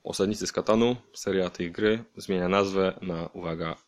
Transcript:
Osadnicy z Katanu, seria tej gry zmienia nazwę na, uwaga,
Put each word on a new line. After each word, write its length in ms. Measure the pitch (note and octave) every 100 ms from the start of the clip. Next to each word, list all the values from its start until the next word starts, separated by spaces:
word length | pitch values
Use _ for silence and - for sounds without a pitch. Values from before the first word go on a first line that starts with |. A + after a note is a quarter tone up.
Osadnicy 420 | - - G2 G#2 F#2
z 60 |
Katanu, 440 | - - A2 A#2+ B2 -
seria 360 | - - F#2+ F2+
tej 220 | - F2
gry 320 | F2 G#2+ A2 A#2 -
zmienia 320 | - F#2+ F2+
nazwę 500 | G2 G2 F#2+ F#2 -
na, 240 | F#2 E2 E2+
uwaga, 500 | - F2 E2 E2 D#2+